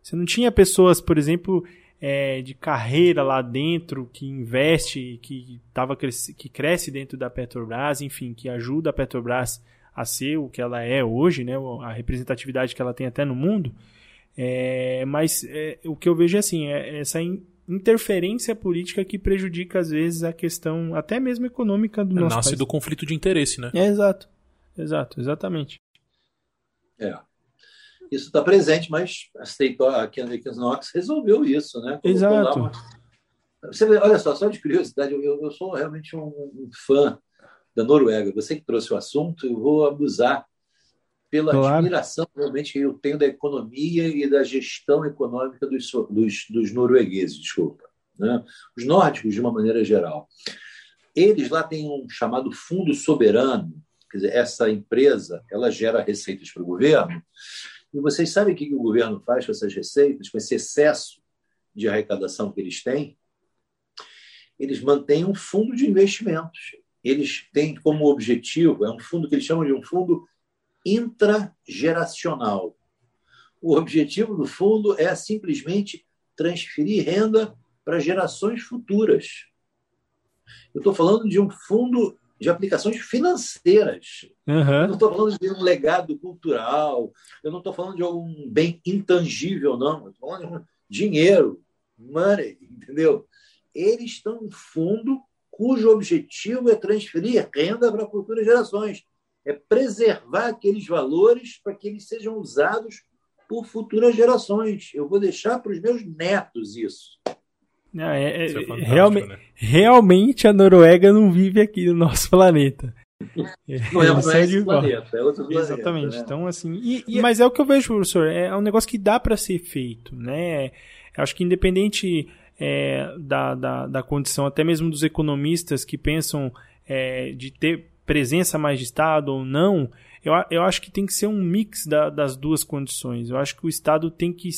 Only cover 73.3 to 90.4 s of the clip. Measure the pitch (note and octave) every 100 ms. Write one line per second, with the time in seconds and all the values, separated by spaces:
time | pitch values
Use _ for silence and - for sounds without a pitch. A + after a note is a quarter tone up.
73.3 | _ _ _ E3 E3 D#3+ D#3 C#3+ F#3 A3+
74.3 | G3 C3+ - G3 A3 G#3 - E3+ E3+ -
75.3 | G#3+ F#3+ C#3 C#3+ G3 G3+ - _ _ _
76.3 | - D#3 E3+ - - D3+ G#3 C#3 F#3 A3
77.3 | A3 G#3+ - _ _ - E3 D3 F#3 E3
78.3 | - G3+ A#3 - A#3+ - G3+ A3 - -
79.3 | - - _ _ _ _ _ _ _ _
80.3 | _ _ - _ - G3+ G3 E3+ A3 A3
81.3 | F#3 G3 - - G#3+ B3 B3 G#3+ - _
82.3 | _ - E3+ G3 D#3+ G#3 A3+ - B3 F4
83.3 | F4 - - - - - - - - -
84.3 | _ - D3+ C#3+ C#3 F3+ G3 G#3+ G3 G#3+
85.3 | G3+ F#3 F#3+ F#3 D#3+ D3 F3+ E3 D3 F3+
86.3 | E3+ E3 A#2+ A2+ C#3+ D3+ B2+ A2+ _ _
87.3 | - D3+ E3+ F3+ F#3 F#3+ F#3 F3 F3 E3+
88.3 | D#3 C#3 A2 E3+ E3+ - G3 - F3+ D#3+
89.3 | A2 D#3+ F#3 C#3 A#2+ C#3 D#3 G2 _ C3+
90.3 | F#3